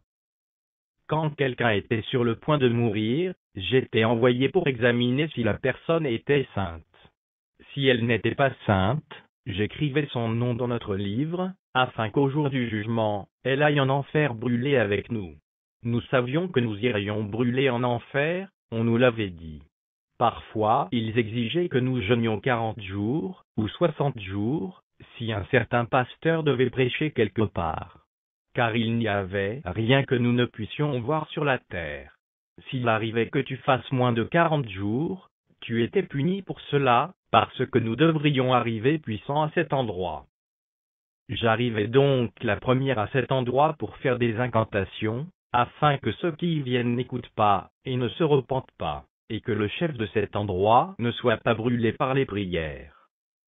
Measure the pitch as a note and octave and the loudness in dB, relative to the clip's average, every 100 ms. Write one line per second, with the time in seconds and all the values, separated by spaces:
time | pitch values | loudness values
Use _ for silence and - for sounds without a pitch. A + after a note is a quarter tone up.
0 | _ _ _ _ _ _ _ _ _ _ | _ _ _ _ _ _ _ _ _ _
1 | - D#3 D#3 D3 C3+ A#2+ A#2+ G2+ - A2+ | -4 -2 -2 0 -2 0 0 0 0 -4
2 | - C3 A#2+ A2+ - D3+ B2+ A#2 A#2+ G#2 | -2 0 0 0 0 2 4 2 0 0
3 | G#2+ C3+ F#3 F3+ _ - F#2 C3 B2+ A#2 | 0 0 -2 -6 _ -10 0 0 2 2
4 | A2 A#2 B2+ B2 C3+ F#3 D#3 A#2+ A#2+ A#2+ | 2 4 4 4 2 2 0 2 2 2
5 | B2 B2+ D#3 B2 A2 F#2 C3 - - E3 | 2 0 -2 -2 -2 0 -2 -2 -2 0
6 | D3+ A2+ - C#3+ C3 - F#2 E2 - _ | 0 -2 0 0 0 -4 -6 -6 -16 _
7 | - _ _ _ _ _ - - C3 B2 | -20 _ _ _ _ _ -12 0 2 4
8 | A#2 A2+ A2+ - C3+ - - G2 F#2+ D3+ | 2 0 0 0 0 0 2 2 2 0
9 | - - - _ - F#2 G#2+ - D3+ C3+ | -6 -18 -20 _ -8 -4 -4 -2 -2 -2
10 | C#3+ B2 A#2 A2+ B2 A#2+ B2 A#2 - G2 | -2 -4 -2 -2 -2 -2 -4 -4 -4 -4
11 | G2+ G#2+ D#3 F3 F#3 F#3 _ B2+ B2+ - | -4 -4 -4 -4 -6 -8 _ -2 -2 -2
12 | A2 C#3+ C#3 C#3+ D3 C3+ A#2 G#2+ G#2+ A2+ | -2 0 0 0 -2 -2 -2 -4 -2 0
13 | G#2+ G#2 - _ B2 C3+ D3+ D3 C3+ C#3 | 0 -2 -8 _ -2 2 2 2 2 0
14 | C3+ D#3 D3 A2+ A#2+ A#2+ C3+ C3+ G#2 G2 | 0 0 0 0 0 0 2 2 4 0
15 | - A2+ F2+ D2+ _ _ _ _ A#2 A#2 | -2 -6 -8 -14 _ _ _ _ -4 -2
16 | - C3 B2 D3 F#3 C3+ A#2 G2+ B2 G#2 | 0 0 0 -2 -2 0 0 0 0 0
17 | G2+ G#2+ G#2+ A2 B2 B2+ C3+ A#2+ B2 A#2+ | -2 -2 -2 -2 0 2 0 2 0 -2
18 | - C#3 D3+ F3+ F#3+ _ _ A2+ A#2 A#2 | -2 -2 -2 -2 -8 _ _ -2 2 4
19 | B2+ A2+ G2+ E2+ D#2+ D2+ D2 _ _ _ | 4 4 -2 -6 -14 -16 -18 _ _ _
20 | _ - A#2+ - - A2 G#2+ B2+ F3 A#2+ | _ 0 0 0 -6 0 2 2 0 -2
21 | A2 A2+ G#2+ A#2 A2+ D#3+ F3 B2+ B2+ B2+ | -2 -2 -2 -2 -2 -2 0 0 0 0
22 | F#2+ A#2+ A2+ G#2+ C3+ A#2 A2+ A2 F#2+ G2+ | 2 2 2 0 0 -2 -2 -6 -8 -4
23 | G#2 D3+ F#3+ F#3 _ - G#2+ - F3 - | -2 -2 -4 -10 _ -4 -4 0 0 0
24 | C#3 A#2 F#2 G2 G#2+ D#3+ F#3+ - _ _ | -2 -4 -6 -4 -2 -2 -4 -10 _ _
25 | - - A2+ G#2+ F2 B2+ A2+ A#2+ A#2 C3+ | -20 -10 -6 -4 0 0 2 0 2 0
26 | B2 - D#3+ E3 D#3 B2+ B2+ B2+ B2+ - | 0 -2 0 2 2 2 2 2 0 0
27 | D3+ - G2+ - G#2 - E2 D#2+ - - | -2 0 0 0 -2 0 -4 -4 -8 -16
28 | _ _ _ _ _ - A#2 A#2 A2+ A#2 | _ _ _ _ _ -2 0 0 0 0
29 | A2 G2+ F#2+ G2+ G2 B2+ F2+ F2+ A2+ C3+ | 0 0 -2 -2 -4 -4 -6 -2 2 2
30 | C3 A#2+ A#2+ A#2+ A#2+ - G#2 - D3 B2+ | 2 2 2 2 0 -4 -8 -4 -2 -2
31 | A2+ D#3 D3+ - C#3+ B2+ - F#2 D#2 C#2+ | -2 -4 -4 -4 -2 -2 -4 -10 -8 -10
32 | C2+ _ _ _ _ - - C3 A#2 A2 | -14 _ _ _ _ -20 -10 -4 0 0
33 | A2+ A#2 A2 C#3+ B2+ C3 - B2 - C3 | 0 -2 0 -2 -4 -4 0 0 0 0
34 | B2 A#2 A2+ E3+ E3 D3+ A2+ F#2+ G2+ A#2+ | 2 2 2 2 2 2 -2 -4 -2 -2
35 | E3+ F#3 - _ _ _ - A#2 A3 G3+ | -4 -6 -12 _ _ _ -6 -2 0 0
36 | F#3 C#3 D#3 G3 - D#3 - C#3+ C3+ A#2+ | -2 -2 -2 -2 -6 -12 -4 0 4 4
37 | D#3 - _ A2 G2+ - B2 B2 A2+ A#2 | 2 -6 _ 2 2 0 -2 0 0 2
38 | E3 D#3 D3 C3 B2+ B2 A#2 A2+ A#2+ D#3+ | 2 4 2 2 2 2 2 0 0 0
39 | D3+ C#3+ - D3 D#3 F3 D#3 C#3 A#2+ F#2 | -2 -8 -4 -2 -2 -2 -2 -2 -2 -4
40 | F2+ D2 - _ _ _ _ _ _ _ | -4 -6 -12 _ _ _ _ _ _ _
41 | _ _ - G#2+ A#2 A2 B2 G#2+ G#2+ C3 | _ _ -12 -2 0 2 0 -2 2 4
42 | C#3 C3 A2+ - A2+ G2 B2+ B2+ C3+ A#2 | 4 4 0 -4 -2 0 2 2 2 0
43 | G2+ C3+ A#2 C3 B2 B2+ D3+ D3+ G#2 - | 0 0 0 0 0 2 2 0 -8 -4
44 | C#3 A#2+ A#2+ G#2+ B2 A2+ A2+ G2+ F#2 - | -2 0 0 0 0 0 0 0 -2 -4
45 | A2 A#2 E3+ - _ B2 A#2 - D3+ C#3+ | -4 -4 -8 -14 _ 0 0 0 0 2
46 | B2+ - F3+ D#3 F3 D#3 B2+ B2 A#2+ A#2+ | -2 -2 -4 -2 -2 -2 0 0 0 -2
47 | B2 B2+ - - G#2 F#2+ - _ C3+ B2+ | -2 -8 -6 2 4 4 0 _ -6 -2
48 | A#2 - D#3+ C#3+ A#2+ C3 - - F2 C#2+ | -2 0 2 2 2 -4 -6 -8 -6 -6
49 | - _ - G#2+ - G#2+ G#2 - E3+ B2+ | -10 _ -10 -8 -4 -2 -2 -2 -4 -4
50 | G#2 A2 G2+ G#2 G#2 F#2 G2+ A#2+ F3+ F#3+ | -4 -2 -2 -2 -2 2 4 6 4 -2
51 | A#2 A2+ B2 A2 - A2+ A#2 A#2+ A2+ G#2+ | -4 -2 0 2 0 0 0 0 0 0
52 | C3+ C3+ C3 G2 F#2+ E2+ D#2 C2+ D2+ - | 0 0 0 -2 -4 -4 -4 -8 -16 -20
53 | _ _ _ _ | _ _ _ _